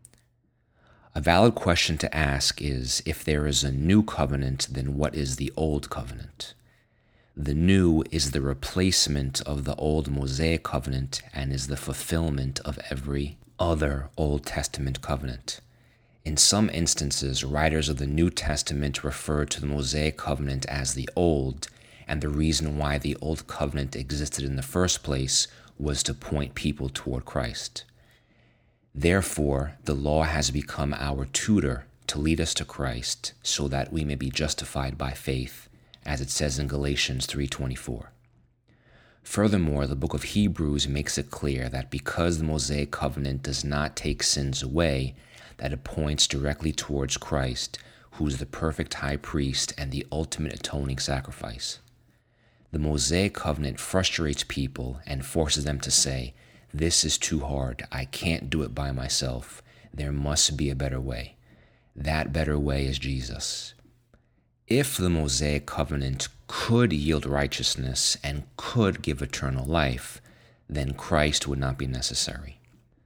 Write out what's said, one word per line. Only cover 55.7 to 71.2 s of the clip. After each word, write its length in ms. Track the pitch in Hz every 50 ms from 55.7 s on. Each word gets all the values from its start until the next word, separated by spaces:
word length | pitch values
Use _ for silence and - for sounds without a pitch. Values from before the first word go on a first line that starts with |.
| 71 67
to 100 | - 69
say, 420 | 65 - - 69 65 65 62 60 - - - - - - - - -
"This 300 | 71 80 85 - - -
is 160 | 78 - -
too 220 | - - 85 76
hard. 440 | 67 69 69 69 65 64 62 - - -
I 140 | - 65 65
can't 440 | - - - - 90 80 - - 69
do 140 | 78 78 71
it 100 | - 64
by 180 | 71 71 69
myself. 720 | 65 64 62 64 - - 67 64 62 62 - - - - - - - - - - -
There 180 | 71 73 71
must 460 | 71 73 71 73 73 - - - 76
be 140 | 69 76 69
a 40 | 67
better 240 | 65 67 67 64 65
way." 360 | 64 65 62 58 64 - - _ _ _ - - - _ _ _ _ _ -
That 380 | - 69 76 78 78 76 - 67
better 240 | 80 78 76 76
way 300 | 73 71 71 69 69 69
is 100 | 67 65
Jesus. 800 | 67 67 67 67 65 62 60 58 57 - - - - - - - _ - - _ _ _ _ _ - _ _ _ _ _ _ _ _ _ - 110
If 220 | 135 143 - -
the 140 | - 92 90
Mosaic 560 | 85 78 76 71 65 64 76 73 73 71 -
covenant 640 | - - - 71 69 76 69 67 67 67 65 - - - - -
could 460 | - - - - - 117 120 123 104 82
yield 320 | 73 71 80 80 73 67
righteousness 920 | 67 69 71 71 65 - - 62 - - 65 65 65 64 - - - - - -
and 200 | 71 71 73 69 - -
could 460 | - - - - 120 107 95 87 -
give 200 | - 80 71 67
eternal 440 | 71 67 - - - 67 65 65 65
life, 560 | 71 82 82 73 65 62 60 - - - - - - - - - - _ _ _ -
then 240 | - 73 67 67 67
Christ 520 | - - - 87 76